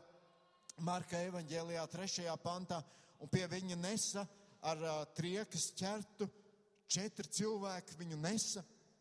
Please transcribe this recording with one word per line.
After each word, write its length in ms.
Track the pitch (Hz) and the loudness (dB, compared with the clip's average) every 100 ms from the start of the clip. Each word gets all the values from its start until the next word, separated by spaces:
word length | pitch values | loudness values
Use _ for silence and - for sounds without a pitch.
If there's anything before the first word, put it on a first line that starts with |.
| - - - - - - - - | -4 -20 -20 -20 -20 -20 -16 -2
Marka 400 | 165 180 - 175 | 2 2 0 0
evaņģēlijā, 640 | 185 175 147 165 170 165 156 | 0 -2 -2 -2 0 -2 -2
trešajā 440 | 170 190 180 170 160 | -4 -2 -2 -2 -2
pantā, 380 | 170 180 180 170 - - - - | -2 -2 -2 -2 -4 -14 -20 -16
un 120 | 147 | 0
pie 120 | 185 175 | 2 2
viņa 280 | 185 185 175 | -2 -2 0
nesa 440 | 180 220 - 202 196 - - - | 0 2 0 0 -4 -8 -20 -2
ar, 160 | 156 156 | 0 2
ā, 160 | 160 151 151 - | 2 0 0 -2
triekas 540 | 175 196 214 165 - - | 0 0 0 0 -2 0
ķertu, 540 | 190 214 - - 202 - - - _ _ - | 0 0 -4 -4 -4 -4 -20 -20 _ _ 0
četri 380 | 175 208 - - | 0 0 -4 -2
cilvēki 720 | - 220 208 196 180 - 156 | 2 2 2 0 -4 -6 -8
viņu 220 | 170 151 | -6 0
nesa. 400 | 165 220 - 202 - - - _ | 2 4 2 -2 -6 -18 -20 _